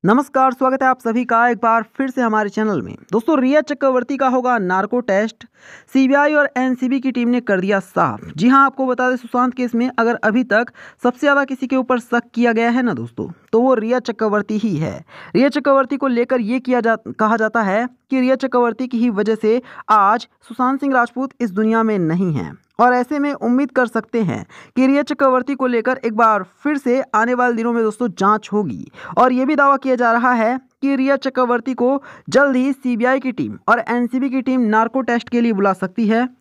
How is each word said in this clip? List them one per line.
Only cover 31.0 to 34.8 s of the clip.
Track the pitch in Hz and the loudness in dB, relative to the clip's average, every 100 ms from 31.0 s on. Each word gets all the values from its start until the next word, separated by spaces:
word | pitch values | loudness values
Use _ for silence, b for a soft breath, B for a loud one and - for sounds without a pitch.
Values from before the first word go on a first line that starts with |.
| 262 269 | 0 0
चक्रवर्ती | 269 254 254 240 233 | -2 -2 0 0 -2
को | 254 247 269 B B - | -2 0 0 B B 0
जल्द | 196 285 254 | 2 4 2
ही | 262 | 0
सीबीआई | 269 254 240 240 269 | -2 -4 -2 0 0
की | 262 | -2
टीम | 233 117 208 - | -6 -6 -6 0
और | 233 - | 0 0
एनसीबी | 240 240 254 269 | -2 -2 -2 -2
की | 262 | -2
टीम | 254 254 | -2 0
नार्को | 226 214 | 2 2